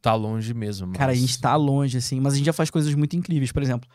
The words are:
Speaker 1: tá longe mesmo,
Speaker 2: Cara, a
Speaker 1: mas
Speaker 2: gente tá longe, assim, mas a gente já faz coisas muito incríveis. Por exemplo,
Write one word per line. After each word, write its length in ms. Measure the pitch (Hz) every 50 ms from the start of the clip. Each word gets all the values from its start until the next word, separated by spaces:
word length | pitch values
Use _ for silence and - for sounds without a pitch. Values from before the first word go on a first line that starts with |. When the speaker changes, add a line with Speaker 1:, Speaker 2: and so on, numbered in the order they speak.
Speaker 1:
tá 140 | - 113 110
longe 400 | 110 107 107 113 110 110 113 117
mesmo, 380 | 117 107 104 101 98 92 92
Speaker 2:
Cara, 140 | 92 92 139 131
a 40 | 127
Speaker 1:
mas 40 | 123
Speaker 2:
gente 220 | 127 127 - -
tá 160 | - 120 135
longe, 420 | 156 147 139 139 139 139 135 123 127
assim, 220 | 120 - 135 131
mas 140 | 135 139 139
a 20 |
gente 100 | 143 143
já 60 | 160
faz 180 | 160 - 160 156
coisas 240 | - 160 147 151 143
muito 220 | 147 147 147 -
incríveis. 340 | 175 175 - 170 147 131 120
Por 120 | - 147
exemplo, 260 | 139 131 123 120 123 -